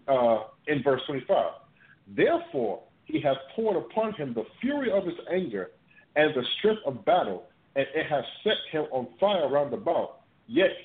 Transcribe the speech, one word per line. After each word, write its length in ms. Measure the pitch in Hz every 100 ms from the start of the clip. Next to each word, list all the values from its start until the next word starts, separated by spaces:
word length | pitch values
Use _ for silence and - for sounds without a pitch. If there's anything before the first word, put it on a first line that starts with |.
| -
uh, 380 | 131 120 110 110 - -
in 160 | 147
verse 180 | 135 131 -
twenty-five. 460 | 139 - 175 87 - _ _ _ _ - 101
"Therefore, 640 | 226 339 - - 107 90 - _ -
he 100 | 156
hath 160 | 147 135 -
poured 220 | - 220 175
upon 380 | - - 220
him 200 | 202 139
the 100 | 117 107 -
fury 300 | 254 294 247
of 140 | 196
his 100 | 175 175 -
anger 380 | 180 165 101 90 - _ _ _ 147
and 180 | 151
the 80 | 127 120 -
strength 240 | 214 214 143
of 180 | 120
battle, 400 | 104 175 117 90 - _ _ 135
and 100 | 135
it 120 | 156 151
hath 180 | 143 117 -
set 140 | 208 220 -
him 120 | 156 151
on 180 | 131 123 -
fire 300 | 196 190 139
round 240 | 139 139
about. 480 | 113 170 135 101 - _ _ -
Yet 240 | 123 185 -